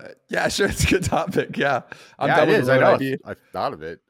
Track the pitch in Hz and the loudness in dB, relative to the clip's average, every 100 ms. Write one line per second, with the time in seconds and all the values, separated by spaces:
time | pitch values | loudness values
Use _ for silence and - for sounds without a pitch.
0 | - - - - 208 - 196 - - 190 | -12 -20 -8 -4 -2 0 -2 0 0 0
1 | 180 - 165 - 135 - 143 127 - - | 0 -2 -2 -2 -4 -2 -2 -2 -4 -16
2 | - - 143 160 151 208 127 131 127 123 | -20 -4 0 2 4 2 2 4 4 4
3 | 135 131 - 101 _ 92 120 101 80 85 | 0 -6 -8 -16 _ -6 -6 -6 -12 -14